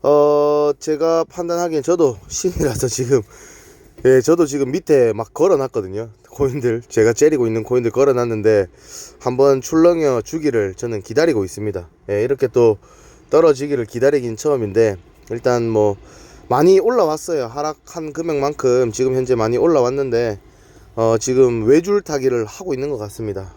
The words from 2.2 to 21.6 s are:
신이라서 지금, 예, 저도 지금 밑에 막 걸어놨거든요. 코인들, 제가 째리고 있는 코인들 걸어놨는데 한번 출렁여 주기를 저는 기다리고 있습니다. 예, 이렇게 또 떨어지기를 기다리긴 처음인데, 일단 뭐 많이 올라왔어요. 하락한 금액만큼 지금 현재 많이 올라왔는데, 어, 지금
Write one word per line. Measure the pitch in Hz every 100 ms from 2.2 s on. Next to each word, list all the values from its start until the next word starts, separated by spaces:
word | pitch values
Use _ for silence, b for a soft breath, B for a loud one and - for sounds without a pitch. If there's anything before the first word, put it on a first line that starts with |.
| -
신이라서 | - 185 175 151 110 127
지금, | - 123 131 107 B B B B B B -
예, | 123 131
저도 | 123 170 156
지금 | 143 131
밑에 | 156 - 143 120
막 | 104 113
걸어놨거든요. | - 175 160 135 120 92 98 113 - _
코인들, | - 139 135 120 113 -
제가 | - 110
째리고 | 110 151 151 117
있는 | 110
코인들 | 110 123 117
걸어놨는데 | 120 139 123 120 110 104 107 95 B B B B B
한번 | 127 127 139 135
출렁여 | - 160 165 170 151 123
주기를 | - 160 151 117 101
저는 | 92 120 110
기다리고 | - 113 165 120
있습니다. | 95 - 107 95 87 _ -
예, | 101
이렇게 | 120 - 131
또 | 123 117 104 b b b b _
떨어지기를 | 147 165 131 143 139 110
기다리긴 | 117 131 147 120 110
처음인데, | 151 139 107 98 113 92 - _ -
일단 | 117 127 120 117
뭐 | 110 107 101 B B B B B
많이 | 123 165 190
올라왔어요. | 214 254 170 156 - 160 117
하락한 | 131 151 151 - 170 156
금액만큼 | 147 165 147 139 147 131 123 123
지금 | 107 131 131
현재 | 127
많이 | 123 110 120
올라왔는데, | 160 151 123 139 135 117 120 101 b b b b b
어, | - 113 113
지금 | 120 127 131 117